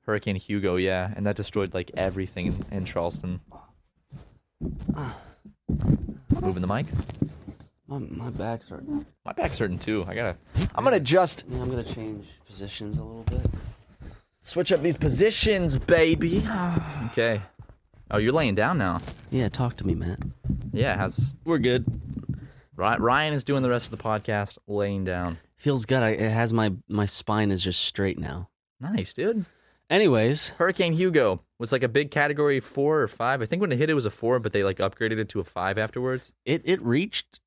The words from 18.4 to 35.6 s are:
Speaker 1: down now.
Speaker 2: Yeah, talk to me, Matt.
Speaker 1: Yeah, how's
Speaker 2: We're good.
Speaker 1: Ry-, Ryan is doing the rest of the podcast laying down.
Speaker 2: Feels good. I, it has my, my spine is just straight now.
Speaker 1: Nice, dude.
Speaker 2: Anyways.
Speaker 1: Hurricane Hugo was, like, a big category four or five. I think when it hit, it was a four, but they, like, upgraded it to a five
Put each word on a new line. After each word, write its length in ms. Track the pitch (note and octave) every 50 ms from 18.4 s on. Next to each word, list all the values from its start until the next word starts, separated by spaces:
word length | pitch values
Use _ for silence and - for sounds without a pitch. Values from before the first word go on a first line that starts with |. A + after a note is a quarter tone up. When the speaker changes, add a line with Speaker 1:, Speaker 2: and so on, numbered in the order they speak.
| D3+ A#2 G2
Speaker 1:
down 240 | G2+ G#2+ C#3 F3+ D3
now. 220 | G2 F2+ F2 E2+ - - - - - -
Speaker 2:
Yeah, 180 | - C3 A#2+ G2
talk 280 | - - B2 A#2+ - -
to 80 | F#2
me, 80 | F#2 E2
Matt. 240 | E2+ E2+ E2+ F#2+ - - - - - - - - - - - -
Speaker 1:
Yeah, 240 | G#2+ A2+ - F#2
how's 380 | G2+ F#2+ F#2 - - - - - - -
Speaker 2:
We're 140 | D#3+ E3 C#3+
good. 260 | A2+ B2+ B2 B2+ A2 - - - - - - - - - - - - - - - - _ -
Speaker 1:
Ry-, 200 | - F#2 G#2+ A2+
Ryan 380 | - - A#2 B2+ C#3+ D#3 D#3 D3
is 100 | C#3 A#2+
doing 180 | - C#3 C#3 C3
the 80 | B2
rest 220 | B2 A#2 - - A2+
of 40 | G#2
the 40 | -
podcast 560 | A2+ G#2+ G#2 - - G#2+ G#2 G2+ G2+ - - _
laying 380 | - G#2 G2+ G2+ G2+ G2+ G2 F#2
down. 340 | F#2 F2+ F2+ F2 F2 E2 D#2+ - _ _
Speaker 2:
Feels 280 | _ - C#3+ C#3 B2+ A2
good. 180 | G#2+ C3 C3 A#2
I, 80 | A2
it 200 | A2 - G#2+ A2
has 220 | A2 A2+ A#2 A2+ A#2
my, 200 | A2+ A2 G#2 F#2 - - -
my 180 | G2+ G#2 G#2
spine 440 | G2 - - - - G#2 G#2+ G#2+ G2+
is 120 | G2 F2+ E2
just 180 | F#2+ F2+ - -
straight 340 | - - - G2 F#2+ - -
now. 300 | D2+ C#2 C#2+ F2 F#2 - _ _ _ _ _ _
Speaker 1:
Nice, 320 | B2 E3+ G#3+ A2+ F2+ - -
dude. 320 | - D3+ G#3+ A#3 G#3+ F3+ - _ _ _ _ _ _ _ -
Speaker 2:
Anyways. 600 | D#3+ G3 G#3+ E3+ B2+ A2 G#2+ A#2+ D3 D#3 - -
Speaker 1:
Hurricane 420 | - - E3+ F#3 F3+ - F3+ E3+ D#3+
Hugo 500 | E3 F#3 F#3 D#3+ D3+ B2 G2+ F#2 F2 - _ _ _
was, 120 | A#2+ A2 C#3
like, 100 | B2 B2+
a 60 | A#2+
big 220 | A2+ C#3+ D3 C#3+
category 480 | - D3+ C#3+ D3 D3 D3 D3 D3 C#3 C3
four 400 | - - - C#3 C#3 D3 D#3 D3+
or 80 | B2 G2+
five. 340 | - - A2+ B2 C3+ C3 A2+
I 40 |
think 140 | G#2+ E3+ F3+
when 100 | G#3 F3 C3
it 60 | A#2+
hit, 120 | D#3 D#3
it 40 | D#3
was 120 | C#3+ A#2
a 40 | G#2
four, 280 | - - A2+ A#2 B2+ B2+
but 140 | A2 G#2 -
they, 100 | G#2 G2
like, 140 | G2 F#2 -
upgraded 400 | F#2+ G2 - - A#2 A2 A2 A2
it 100 | G#2+ G2
to 100 | - G#2
a 40 | F2+
five 340 | - - F2+